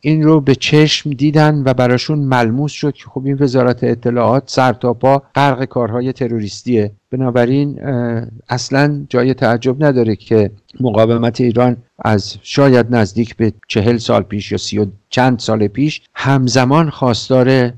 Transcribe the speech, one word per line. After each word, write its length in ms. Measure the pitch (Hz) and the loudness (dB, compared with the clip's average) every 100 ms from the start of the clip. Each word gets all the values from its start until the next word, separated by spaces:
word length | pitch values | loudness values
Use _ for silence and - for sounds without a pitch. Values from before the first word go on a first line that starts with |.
این 220 | 147 156 | 0 2
رو 180 | 151 160 | 4 2
به 140 | 139 127 | 2 0
چشم 540 | - 151 151 - 151 | 2 2 2 0 -6
دیدن 540 | 131 147 151 151 151 131 | -2 0 2 2 2 0
و 80 | |
براشون 460 | 127 123 123 - 151 | 0 2 0 -2 -4
ملموس 520 | 139 131 117 120 147 | 0 0 0 0 -4
شد 220 | - 147 | -4 -6
که 100 | 135 - | -6 -12
خب 120 | - 135 | -8 -6
این 120 | 139 | -2
وزارت 440 | 143 127 123 120 | 0 2 0 0
اطلاعات 600 | 123 120 123 120 110 127 - | -2 -2 -2 0 2 0 0
سر 280 | - 127 | 0 0
تا 200 | 120 127 | 0 -4
پا 300 | 117 127 139 - - | 0 2 0 0 0
غرق 300 | 143 123 131 | 0 0 -4
کارهای 480 | - 117 117 127 | -4 -4 -4 -6
تروریستیه. 800 | 127 123 117 104 - - 120 104 101 _ | -4 -4 -4 -6 -10 -2 0 0 -6 _
بنابراین، 760 | 127 131 123 120 135 143 - - | -4 -2 0 2 0 -2 -6 -6
اه، 340 | 127 120 117 117 113 - | -6 -4 -6 -8 -16 -8
اصلاً 560 | 127 - 135 143 147 143 | -8 -2 0 0 -2 -4
جای 240 | 127 123 | -2 0
تعجب 500 | 127 123 117 127 131 | 0 0 0 -2 0
نداره 320 | 151 131 113 104 | 0 2 0 -2
که 360 | - 110 101 107 _ - | 0 0 0 -4 _ -6
مقاومت 600 | 127 104 113 117 117 117 | -2 2 2 2 -2 0
ایران 360 | 123 117 123 120 - _ | -2 2 0 0 -10 _
از 360 | - 107 - 104 | -2 0 -2 -14
شاید 460 | - - 139 123 117 | -8 2 4 4 4
نزدیک 460 | 120 101 107 117 - | 0 0 -2 -6 -2
به 180 | 113 - _ | -4 -4 _
چهل 300 | 117 104 120 | -2 0 0
سال 260 | 117 107 | 0 -2
پیش 280 | 95 104 98 | 0 -8 -8
یا 60 | 104 | -8
سی 220 | - 104 | -6 -4
و 60 | 104 98 _ | -4 -6 _
چند 300 | - 127 120 | 0 0 0
سال 280 | - 110 104 | -2 -2 -2
پیش 340 | 104 151 - _ - | -2 -4 -4 _ -8
همزمان 720 | 135 139 127 120 127 147 160 | 0 0 2 2 2 2 0
خواستار 840 | - 127 110 - 131 127 131 123 | 0 -2 -2 0 2 4 4 2